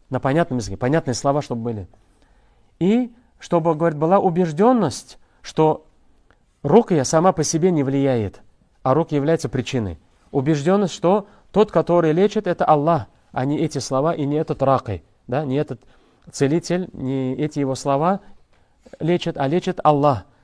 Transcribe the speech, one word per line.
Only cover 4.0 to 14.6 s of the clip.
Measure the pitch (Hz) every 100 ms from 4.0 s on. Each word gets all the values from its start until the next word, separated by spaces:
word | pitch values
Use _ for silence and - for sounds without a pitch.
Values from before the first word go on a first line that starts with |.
| 160 196
убежденность, | 190 170 175 151 233 247 156 - - - _ _
что | - - 156 - _ _ _ _ _ _ _ _
рукья | 143 202 - 160
сама | 123 160 185
по | 165
себе | 147 165 185
не | 160
влияет, | 135 139 139 120 98 - - _ _ _
а | 131
рукья | 139 165 147
является | 143 165 123
причиной. | 131 117 127 98 80 _ _ _
Убежденность, | 143 135 151 147 202 190
что | - 170 202 - - _
тот, | 190 214
который | 170 160 175 160
лечит, | 160 208 214 196
это | 170
Аллах, | - 151 147 160 98 _ _
а | -
не | 135 151
эти | 117 139
слова | - 135 156
и | 165 139
не | 147
этот | 156 147